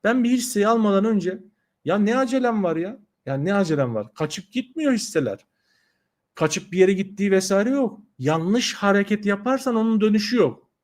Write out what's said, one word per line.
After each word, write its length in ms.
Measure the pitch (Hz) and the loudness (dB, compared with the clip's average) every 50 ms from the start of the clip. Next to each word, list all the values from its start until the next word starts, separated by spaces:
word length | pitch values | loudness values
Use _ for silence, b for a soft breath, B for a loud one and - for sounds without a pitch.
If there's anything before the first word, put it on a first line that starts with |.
| - | 0
Ben 200 | 202 240 262 240 | 0 0 2 2
bir 60 | 233 | 2
hisseyi 380 | 254 254 233 - - 208 202 | 0 0 -2 -2 -2 0 2
almadan 380 | 214 233 233 220 208 196 196 202 | 2 2 2 2 4 2 2 2
önce, 380 | 226 220 202 165 180 185 - - - _ _ _ _ _ _ _ | 2 0 0 0 -2 -6 -8 -14 -20 _ _ _ _ _ _ _
ya 120 | 139 175 | -2 0
ne 200 | 208 208 202 233 | 2 2 2 2
acelem 460 | 262 269 240 247 269 254 240 226 214 196 | 0 0 0 0 0 0 0 0 0 0
var 120 | 175 160 | 0 -2
ya? 240 | 165 170 196 247 - _ _ _ _ _ | -2 -4 -6 -8 -14 _ _ _ _ _
Ya 120 | 139 135 | -6 -4
ne 160 | 135 143 180 202 | -2 0 0 2
acelem 420 | 202 196 160 160 143 135 123 117 | 2 2 2 2 0 0 0 -2
var? 180 | 107 104 - _ | -4 -6 -6 _
Kaçıp 380 | - 156 151 - - - _ | -6 -6 -6 -6 -10 -14 _
gitmiyor 420 | _ 240 254 254 - 320 311 285 254 | _ -8 -8 -6 -8 -2 0 0 0
hisseler. 520 | 214 - - - 165 139 113 98 - _ _ _ _ _ _ _ _ _ _ _ _ _ _ _ _ _ _ _ | 0 -2 -2 -2 -2 -2 -2 -4 -8 _ _ _ _ _ _ _ _ _ _ _ _ _ _ _ _ _ _ _
Kaçıp 360 | - 160 156 156 202 - - | -2 -2 -2 -2 -4 -10 -6
bir 60 | 175 | 2
yere 160 | 185 185 185 202 | 2 4 4 4
gittiği 380 | 185 196 190 202 208 202 202 | 0 -4 -8 -6 -4 0 2
vesaire 380 | 190 190 185 190 196 196 208 240 | 2 2 2 2 0 0 2 0
yok. 300 | 269 285 262 214 - - - _ _ - | 0 0 -2 -2 -4 -8 -20 _ _ -4
Yanlış 540 | 127 139 156 165 160 180 208 247 247 - - | -2 0 0 0 0 0 0 0 0 -2 -6
hareket 520 | - - 202 196 202 202 - 214 208 208 | -2 0 2 2 2 2 0 -2 -2 0
yaparsan 500 | 202 202 202 208 247 262 262 262 262 233 | -2 -4 -2 -2 -2 -2 -2 -2 -2 -2
onun 260 | 220 220 226 226 214 | 0 0 2 2 2
dönüşü 360 | 208 214 208 214 208 - 247 | 2 4 2 2 0 0 2
yok. 340 | 240 185 131 113 - _ _ _ _ | 2 2 2 0 -6 _ _ _ _